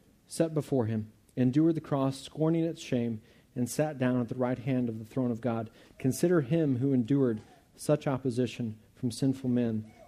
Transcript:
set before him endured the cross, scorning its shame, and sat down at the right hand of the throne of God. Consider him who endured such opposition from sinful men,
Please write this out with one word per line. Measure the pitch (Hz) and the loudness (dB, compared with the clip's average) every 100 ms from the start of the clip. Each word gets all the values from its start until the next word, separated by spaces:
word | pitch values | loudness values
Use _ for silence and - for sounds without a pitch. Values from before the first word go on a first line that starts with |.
| _ _ _ | _ _ _
set | - 165 | -2 0
before | 156 - 135 110 | -2 0 0 0
him | 110 107 - _ - | -2 -6 -14 _ 0
endured | 127 143 160 160 | 2 4 4 2
the | |
cross, | - 139 135 135 | -2 0 0 -2
scorning | - - 156 165 | -10 -2 0 2
its | 165 165 | 0 -4
shame, | - 123 120 110 - - _ | -4 -2 0 -4 -10 -20 _
and | - 120 | -4 -2
sat | - 151 139 | 0 -2 0
down | 127 127 | 0 0
at | 120 | -2
the | |
right | 127 123 123 | -2 -2 -2
hand | 131 127 120 | -2 0 -2
of | 110 | -4
the | |
throne | 110 135 123 | -6 -2 -2
of | 113 | -2
God. | 123 113 110 - - - | -2 -2 -4 -12 -20 -4
Consider | 131 127 175 175 | -2 2 4 4
him | 120 165 151 123 | 4 2 2 2
who | 139 | 2
endured | 131 113 139 127 110 - - _ - | 2 2 2 2 0 -6 -20 _ -8
such | - 147 151 | 0 0 0
opposition | 131 135 117 120 - 117 107 - - | -2 0 0 -2 -2 -6 -8 -16 -6
from | 123 | -6
sinful | 110 139 131 127 | 0 0 0 0
men, | 123 120 110 107 - | 0 0 -2 -6 -14